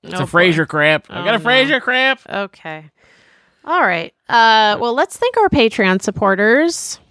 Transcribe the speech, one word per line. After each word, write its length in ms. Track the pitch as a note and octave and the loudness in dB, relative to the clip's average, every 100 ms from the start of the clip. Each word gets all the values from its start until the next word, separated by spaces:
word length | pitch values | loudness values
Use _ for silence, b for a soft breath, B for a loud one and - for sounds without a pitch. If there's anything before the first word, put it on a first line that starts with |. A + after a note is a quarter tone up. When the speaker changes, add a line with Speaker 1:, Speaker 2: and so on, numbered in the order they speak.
Speaker 1:
It's 160 | - F3+ | -10 -8
Speaker 2:
Oh, 40 | |
Speaker 1:
a 40 | D3 | -2
Frasier 320 | F3 F3+ D#3+ | 2 2 2
Speaker 2:
boy. 60 | D#3 | -2
Speaker 1:
cramp. 400 | D#3 D3+ D3+ _ | 0 0 0 _
I've 120 | F3 | -6
Speaker 2:
Oh, 40 | F3+ | -2
Speaker 1:
got 100 | A3+ | -2
a 20 | |
Speaker 2:
no. 40 | A3+ | 0
Speaker 1:
Frasier 360 | C4 C#4 C4+ | 0 2 -2
cramp. 380 | B3 B3+ C4 C4 - | -2 0 0 -2 -8
Speaker 2:
Okay. 560 | G3 G3 _ D#3+ D#3 D#3 _ b b b b b b | -10 -10 _ -16 -14 -18 _ b b b b b b
All 180 | C#4+ F4 | -4 0
right. 320 | A3+ E3+ D3+ _ - | 2 0 -6 _ -2
Uh, 500 | A#3 A3+ A3 G#3+ G#3 | 2 4 4 2 0
well, 140 | A#3+ | -2
let's 220 | B3 F#4 - | -2 -4 -2
thank 200 | A#4+ E4 | -2 0
our 100 | D#4 | 2
Patreon 520 | D4 A3+ - F#3+ F#3+ | 2 2 2 0 0
supporters. 960 | - - G3 F#3+ G#3 B3+ E4 - - - _ | -2 -2 -2 0 2 2 0 -4 -12 -14 _